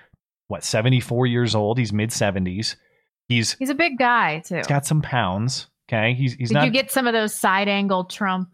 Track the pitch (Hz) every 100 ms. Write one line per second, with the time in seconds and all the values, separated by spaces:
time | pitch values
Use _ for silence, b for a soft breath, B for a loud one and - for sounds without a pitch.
0 | b _ _ _ - 98 - 113 117 127
1 | - 120 127 120 117 110 104 120 113 104
2 | 113 - 104 95 92 92 113 - _ _
3 | _ _ - 120 113 - 269 285 339 254
4 | 247 240 175 156 - 165 120 143 - 156
5 | 143 123 95 95 120 - - _ - 113
6 | 110 123 135 120 120 147 - 254 - 269
7 | 247 226 214 - 208 190 202 202 196 185
8 | 180 - 196 185 180